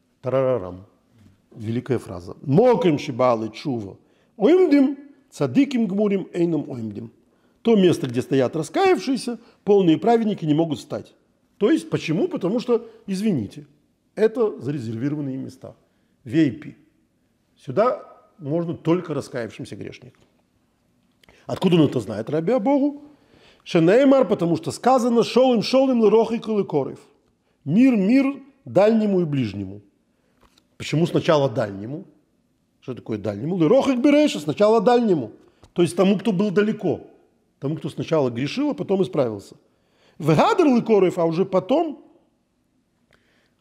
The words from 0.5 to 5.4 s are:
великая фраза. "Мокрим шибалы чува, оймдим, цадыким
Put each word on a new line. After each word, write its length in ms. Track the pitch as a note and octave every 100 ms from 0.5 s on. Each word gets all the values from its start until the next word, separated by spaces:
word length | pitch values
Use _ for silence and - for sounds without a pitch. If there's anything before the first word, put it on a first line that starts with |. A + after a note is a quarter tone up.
| A#2+ F#2 F2+ G2+ _ _ _ _ _ _
великая 480 | - A2 A#2+ B2+ A2+
фраза. 380 | - F2+ F#2 -
"Мокрим 540 | C#3 D3+ B3+ A3+ F3+ C#3
шибалы 500 | - A#2+ B2+ A2+ A2
чува, 460 | - D3+ A#2+ G2 - _ _ _ -
оймдим, 600 | G#3+ F#4 F4 C#4+ C4 C#4 - _ _
цадыким 580 | -